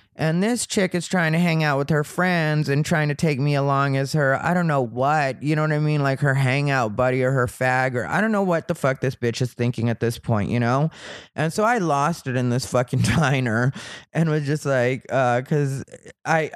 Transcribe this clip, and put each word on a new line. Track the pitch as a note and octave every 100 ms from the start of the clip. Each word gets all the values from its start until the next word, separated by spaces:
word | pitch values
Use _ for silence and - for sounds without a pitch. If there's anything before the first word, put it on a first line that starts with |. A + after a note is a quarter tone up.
| _ -
And | D#3 E3
this | G3+ A#3+ -
chick | - F#3
is | F3+ D#3+
trying | F#3 D#3+
to | D#3+
hang | F3 D#3+
out | D#3 C#3
with | C#3
her | D3+
friends | D3+ - F3+ F3 D#3 D3+ D3
and | C#3 D3+
trying | E3 D3+
to |
take | C#3+ E3 C#3+
me | C#3+
along | C#3+ C#3 C#3 C#3 C3+
as | C3+
her, | D#3 C3+ C3+
I | -
don't | F3+ E3+
know | C#3+
what, | B2 A#2 C3+ D#3 C3+ B2
you | D3
know | D#3
what | D#3
I | D3+
mean? | D3+ D3+
Like | C#3 C3+
her | C#3+
hangout | C3+ C3+ C3+ C#3+ C3+ A2+ G#2
buddy | B2+ C3
or | B2+
her | C3+ A#2+
fag, | - B2+ B2+ C3
or | B2 F2
I | E3
don't | A3
know | G#3
what | G3 E3+ -
the |
fuck | E3+ C3+ C3+
this | C3+
bitch | - A#2+ A2+
is | B2+
thinking | - A#2+ B2 A#2
at | A2+
this | A#2 A#2
point, | - A2 G2
you | A#2+
know? | A#2 C3 D#3+ - - - -
And | - D#3
so | D#3+
I | G#3+ A#3+
lost | E3+ C#3 D3 E3+ -
it |
in | B2+ B2
this | A#2+
fucking | - B2+ B2 C3
<laughs> | A#2 A#2+
diner | C#3+ C3+ B2+ A2 B2+ - - - -
and | D3 E3
was | D3+ C#3+
just | D3+
like, | C#3+ C3 A#2+ C3 -
uh, | B2+ B2 A#2+
'cause | C3 D3+ C#3+ C3+ - - - -
I, | - D#3+ D3+